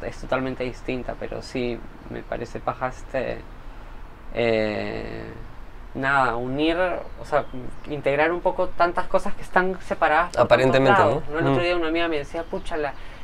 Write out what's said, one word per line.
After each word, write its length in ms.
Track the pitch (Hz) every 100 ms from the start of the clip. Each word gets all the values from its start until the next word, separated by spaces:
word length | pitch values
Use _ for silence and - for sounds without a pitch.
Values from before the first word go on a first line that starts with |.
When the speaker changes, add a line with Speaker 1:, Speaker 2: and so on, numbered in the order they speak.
Speaker 1:
es 140 | 92 -
totalmente 460 | 127 131 131 127
distinta, 500 | 127 - - 127 117 117
pero 220 | 113 113
sí, 360 | - 131 120 120 - - 120
me 120 | 120
parece 380 | - 117 120 123
paja 280 | - 120 127
este, 500 | - - 131 120 117 - - - - - - - - -
eh, 880 | 117 117 110 107 104 104 110 110 113 110 110 113 - - - -
nada, 420 | 131 135 139 127 117
unir, 400 | 127 135 156 170 180 170 - -
o 40 |
sea, 200 | 123 147 - 131 120 - -
integrar 420 | 147 139 143 160
un 80 | 175
poco 280 | 185 - -
tantas 380 | - 175 175 -
cosas 260 | 190 196
que 80 | -
están 340 | - 185 185 185
separadas 440 | - 202 156 156 175
por 40 | 117
tantos 80 | 120
Speaker 2:
Aparentemente, 520 | 120 131 135 135 196
Speaker 1:
lados, 220 | 156 143 151
Speaker 2:
¿no? 40 |
Speaker 1:
¿no? 40 | 156
El 60 | 139
otro 120 | 135
Speaker 2:
Mm. 40 |
Speaker 1:
día 120 | 175 175
una 120 | 160
amiga 180 | 165 170
me 100 | 151
decía, 260 | 139 165
"Pucha, 320 | 165 190 - 160
la, 180 | 147 - - -